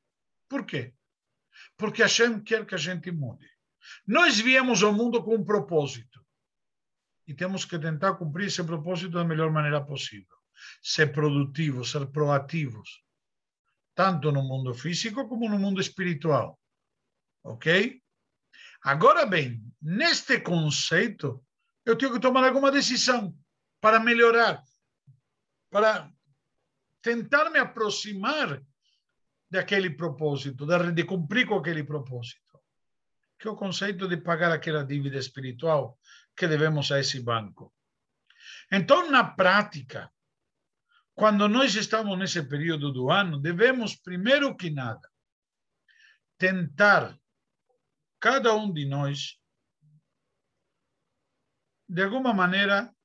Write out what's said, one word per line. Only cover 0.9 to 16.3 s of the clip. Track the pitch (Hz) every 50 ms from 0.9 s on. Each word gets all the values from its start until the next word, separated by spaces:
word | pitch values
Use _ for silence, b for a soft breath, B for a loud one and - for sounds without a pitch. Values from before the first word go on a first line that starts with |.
| - _ _ _ _ _ _ _ _ _ _ _ B B B B B
Porque | - 208 226 - -
Hashem | 220 190 - - 233 240 226 202
quer | 208 - 226 220 214
que | - 190
a | 175
gente | 147 180 185 170 - 185
mude. | 170 160 135 117 104 - - _ _ _ _ _ _ _ B B B B B
Nós | - 220 320 349 330 240 208
viemos | 226 254 262 262 254 254 233 175
ao | 208 214
mundo | 208 208 240 240 226 233
com | - 208 226
um | 220 175
propósito. | 190 208 196 - - 175 151 143 131 - 117 - _ _ - _ _ _ _ _ _ _ _ _ _ _ _ _ _ _ _ _ _ _ _ _
E | - 143
temos | - 180 185 190 175 -
que | - 180 160
tentar | 147 165 160 143 190 196 185
cumprir | - 175 151 139 175 202
esse | 196 - - 175
propósito | 160 170 156 147 175 185 165 180 185
da | 165 175 170
melhor | 170 160 156 160 160
maneira | 156 156 151 147 147 147 139
possível. | 143 139 131 - - 107 101 95 _ _ _ _ _ B B B B B B
Ser | _ - - - 156 139
produtivos, | 131 156 151 151 143 143 143 143 139 147 165 151 131 123 120 117
ser | - 147 139
proativos. | 131 139 151 151 143 143 135 139 143 165 165 147 127 107 104 - - - - _ _ _ _ _ _ _ _ _ _ _ _ _ _ _ _ _ _ _
Tanto | - 185 190 185 147 127 151
no | 143 139
mundo | 131 131 131 135 131 127 117
físico | - - 160 175 170 - 226 202 - - 214
como | 247 226 233 214
no | 208 202
mundo | 196 202 196 185
espiritual. | 190 - - - 165 175 170 143 - 160